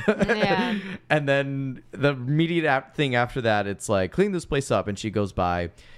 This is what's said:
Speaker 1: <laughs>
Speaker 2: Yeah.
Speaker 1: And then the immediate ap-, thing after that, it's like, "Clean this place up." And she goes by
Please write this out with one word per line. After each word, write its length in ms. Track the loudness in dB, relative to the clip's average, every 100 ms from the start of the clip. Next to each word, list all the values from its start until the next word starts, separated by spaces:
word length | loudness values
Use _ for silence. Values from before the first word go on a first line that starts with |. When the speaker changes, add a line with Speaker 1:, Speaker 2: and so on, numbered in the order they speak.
Speaker 1:
<laughs> 60 | 0
Speaker 2:
Yeah. 720 | 2 0 2 2 2 0 -4 -6 -10 0
Speaker 1:
And 200 | 0 2
then 540 | 0 0 -4 -6 -8 -14
the 180 | -2 0
immediate 540 | 0 0 2 2 2
ap-, 320 | 2 0 0 -2
thing 180 | 0
after 260 | 2 0 0
that, 260 | 2 2 0
it's 200 | -4 0
like, 220 | 0 2
"Clean 220 | 0 0
this 120 | -2 -2
place 260 | -2 0
up." 160 | 0 0
And 100 | -6
she 120 | -4
goes 220 | -2 -2
by 380 | -2 0 0 -4 -10 -20